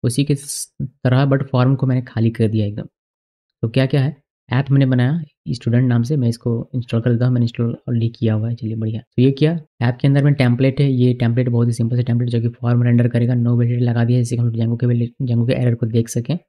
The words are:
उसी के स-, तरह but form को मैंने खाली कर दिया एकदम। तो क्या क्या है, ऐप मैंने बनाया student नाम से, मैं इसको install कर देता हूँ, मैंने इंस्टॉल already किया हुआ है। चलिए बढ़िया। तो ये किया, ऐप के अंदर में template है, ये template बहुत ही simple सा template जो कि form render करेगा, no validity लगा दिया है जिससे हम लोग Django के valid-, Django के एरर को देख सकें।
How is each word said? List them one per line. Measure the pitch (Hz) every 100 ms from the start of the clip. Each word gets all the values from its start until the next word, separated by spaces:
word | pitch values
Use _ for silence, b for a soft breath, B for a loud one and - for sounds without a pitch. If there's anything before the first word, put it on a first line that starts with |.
उसी | 127 123
के | 143 143
स-, | - - - _
तरह | 139 _ 127 127 139
but | 139 135
form | 127 127 135
को | 131
मैंने | 127
खाली | 127 - 113
कर | 113 110
दिया | 110 104
एकदम। | 104 - _ _ _ _ _ _ _
तो | 117
क्या | 123 131
क्या | 143
है, | 135 - _ _ _
ऐप | 123 139
मैंने | 139 135
बनाया | 127 123 165 156 _ -
student | 135 - 120 127
नाम | 120
से, | 117 151
मैं | 120
इसको | 117 123 117 - 131
install | 117 117
कर | 117
देता | 117 123
हूँ, |
मैंने | 123 117
इंस्टॉल | - 117
already | - - 120 113 113
किया | 117
हुआ | 107 113
है। | 117
चलिए | 113 110
बढ़िया। | 110 110
तो | - -
ये | 131
किया, | 139 151 170 - _
ऐप | 120 123
के | 139
अंदर | 139
में | 143 143
template | 127 120 131 131
है, | 143
ये | 131 123 123
template | 117 117 123
बहुत | 120 120
ही |
simple | 117 113 120
सा |
template | 123 120 123
जो | 117
कि | 117
form | 120 120 120
render | 120 120 120
करेगा, | 120 117 123
no | 120 120
validity | 120 120
लगा | 120 120 117
दिया | 123
है |
जिससे | 120 120
हम | 120
लोग | 113
Django | 113 117
के | 120
valid-, | 120 120 _
Django | 131 117 117
के | 131
एरर | 123 120
को | 117
देख | 117 117
सकें। | - 117 165